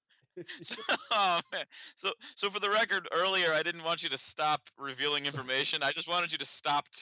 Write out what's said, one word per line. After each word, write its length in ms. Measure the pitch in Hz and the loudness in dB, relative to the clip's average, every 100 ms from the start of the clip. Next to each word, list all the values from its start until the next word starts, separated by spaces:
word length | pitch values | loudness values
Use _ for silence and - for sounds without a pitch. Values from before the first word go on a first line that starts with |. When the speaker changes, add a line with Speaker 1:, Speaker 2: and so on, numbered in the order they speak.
| _ _ _ - | _ _ _ -14
Speaker 1:
<laughs> 100 | 170 180 | -14 -10
Speaker 2:
So, 160 | 165 220 - 269 - | -8 -6 -2 -2 2
oh, 280 | 220 190 170 - | 4 4 4 0
man. 140 | 185 139 - - - | -6 -8 -12 -18 -6
So, 140 | 190 - 277 | -6 -6 -10
so 160 | - 202 | -4 -4
for 100 | 202 | 0
the 80 | 202 | 2
record, 400 | 214 220 190 165 | 4 4 0 0
earlier 440 | 160 190 190 170 | 2 4 4 4
I 80 | 156 | 4
didn't 220 | 160 170 | 2 -2
want 180 | 160 165 | -2 -2
you 80 | 165 | -2
to 80 | 175 | -4
stop 420 | - - 151 147 - - | -4 0 2 0 -2 -12
revealing 460 | 139 131 147 147 | -8 -2 0 0
information. 580 | 143 143 127 131 143 156 | -2 -4 0 0 2 0
I 100 | 139 | 0
just 160 | 156 160 | -2 -2
wanted 220 | 175 170 | 0 0
you 60 | 156 | -4
to 80 | |
stop 440 | 135 - 151 143 - - | -4 -4 0 0 0 -8